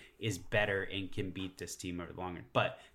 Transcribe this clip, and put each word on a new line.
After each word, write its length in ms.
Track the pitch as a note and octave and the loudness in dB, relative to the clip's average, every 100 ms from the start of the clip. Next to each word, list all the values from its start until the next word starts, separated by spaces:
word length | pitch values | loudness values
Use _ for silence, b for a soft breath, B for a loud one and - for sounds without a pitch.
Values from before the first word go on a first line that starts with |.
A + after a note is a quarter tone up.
| B B | B B
is 180 | A2 - | -2 -2
better 440 | - G#2+ G#2 G2 | 2 4 6 4
and 280 | F#2+ F#2+ F#2 | 0 -2 -2
can 180 | - F#2+ | -2 -2
beat 280 | F2+ F#2+ - | -2 -6 -6
this 180 | F2 - | -10 -6
team 240 | F2+ F2 | -4 -4
over 120 | E2 | -6
the 80 | E2 | -6
long 140 | F2+ | -6
run." 100 | E2+ - | -6 0
But 260 | B2+ G2 B B | 2 4 B B